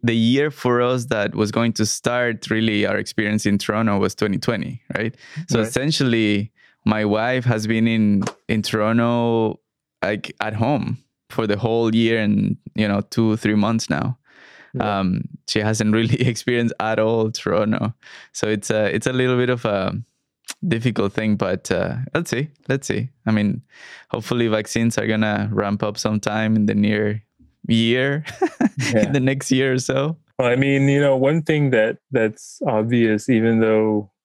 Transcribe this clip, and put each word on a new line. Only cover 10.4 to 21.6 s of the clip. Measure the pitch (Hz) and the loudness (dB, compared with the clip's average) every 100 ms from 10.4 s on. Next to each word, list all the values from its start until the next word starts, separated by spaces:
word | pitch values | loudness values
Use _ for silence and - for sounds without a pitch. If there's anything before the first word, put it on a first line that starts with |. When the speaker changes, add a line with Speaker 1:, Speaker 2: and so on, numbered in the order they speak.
Speaker 1:
at | 107 | -6
home | 107 113 143 - 123 _ _ _ | -2 0 0 -2 -8 _ _ _
for | - 110 | -4 -2
the | 104 | 0
whole | 113 113 113 | 0 2 2
year | 113 113 113 | 2 2 2
and, | 104 104 101 104 - | 2 2 0 -4 -8
you | - 107 | -4 0
know, | 104 | 0
two, | - - 110 110 | -2 0 0 0
three | 107 | 0
months | 107 104 113 - | 2 2 0 -2
now. | 69 - 127 _ - - - - | -2 -2 -6 _ -20 -20 -20 -14
Speaker 2:
Yeah. | 131 104 101 | -4 -2 0
Speaker 1:
Um, | 95 95 - - - | 0 -2 -4 -12 -4
she | 110 | -2
hasn't | 107 110 107 | 0 0 2
really | 110 113 110 | 2 2 2
<laughs> | 123 | 0
experienced | 113 - 120 117 - | -2 -2 0 0 -2
at | 110 110 | -2 0
all | 110 113 110 | 2 2 0
Toronto. | 113 - - 107 110 113 - - - - | -2 -2 0 0 0 -2 -6 -18 -20 -18
So | - 107 | -6 -2
it's | 107 - | -2 0
a, | 107 104 | 0 2
it's | 82 131 | 0 0
a | |
little | 127 127 127 | 0 2 2
bit | 123 | 2
of | 123 | 0
a | 117 101 95 110 117 _ _ _ - - 185 | 0 -2 -2 -4 -10 _ _ _ -18 -8 -2
difficult | 120 120 101 101 | 0 0 0 -2
thing, | - 110 104 | 0 0 0
but, | 98 95 | 0 -2